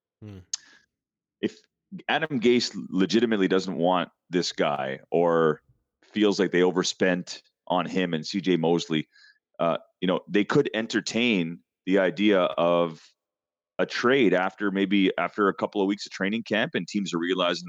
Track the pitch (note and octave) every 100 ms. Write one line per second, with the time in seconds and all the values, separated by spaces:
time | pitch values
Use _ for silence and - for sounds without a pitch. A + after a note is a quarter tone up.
0 | _ _ G#2+ G2 F2+ - _ _ _ _
1 | _ _ _ _ - - _ _ _ F#2
2 | - C#3+ D#3+ C3+ A#2+ A#2+ - F#2+ - F#2
3 | F#2 G#2+ A#2 G#2+ F#2 F#2+ F#2 D2+ F2 F2+
4 | E2 _ - F2 E2 - E2 C#2+ C2+ C2+
5 | - E2 E2+ E2 D#2+ D2+ _ _ _ _
6 | _ G#2+ G#2 G2 F2 F2+ F2+ F2+ F2 -
7 | F#2 F2+ - - _ _ - F2+ D#2 F#2
8 | F2 D#2+ D2+ G2+ E2+ E2+ E2 E2+ - D#2
9 | - _ - _ _ - E2 - - _
10 | F#2 E2+ - G2 G#2 D3 C#3+ G#2+ A2+ A2+
11 | - A2+ B2 G2 E2 E2+ _ _ F#2 F#2+
12 | F#2 E2 G#2 F#2+ F2 D2 E2+ F2 E2+ D#2
13 | - _ _ _ _ _ _ - - -
14 | A#2+ C#3 G2+ F2+ F#2 - G#2 F#2+ G2 G2+
15 | F#2+ - F2 - G2 F2 G#2+ G#2 G2 G#2
16 | - - F#2+ A2+ - G#2+ D3 G#2+ E2+ G#2
17 | F2+ E2+ F2 F#2 F2 F2